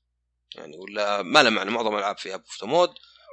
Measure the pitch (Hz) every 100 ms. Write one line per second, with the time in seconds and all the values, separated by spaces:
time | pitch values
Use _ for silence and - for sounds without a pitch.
0 | _ _ _ _ - - 78 78 98 104
1 | 101 101 95 143 127 104 95 117 110 104
2 | 101 95 - 95 - - 98 160 175 -
3 | - - -